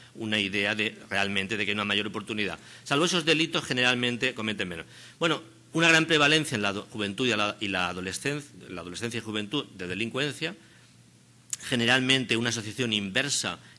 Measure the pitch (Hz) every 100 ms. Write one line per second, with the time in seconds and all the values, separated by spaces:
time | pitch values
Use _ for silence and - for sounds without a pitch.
0 | - - 110 107 98 101 101 107 107 107
1 | - 98 101 98 98 110 101 104 101 101
2 | 104 107 101 107 98 80 - - - 139
3 | 170 180 151 156 160 165 - 127 123 123
4 | 123 120 127 117 107 104 92 85 - -
5 | - - 165 143 - - - 160 165 160
6 | 160 156 143 156 147 117 101 98 - 107
7 | 101 98 127 107 104 101 101 92 90 90
8 | 92 92 139 147 143 90 - 87 87 87
9 | 117 113 107 107 104 143 123 101 90 92
10 | 113 127 147 - 160 202 - - - -
11 | - - _ - - - - 123 117 131
12 | 127 135 113 113 120 113 107 104 123 107
13 | 101 101 143 - 98 85 -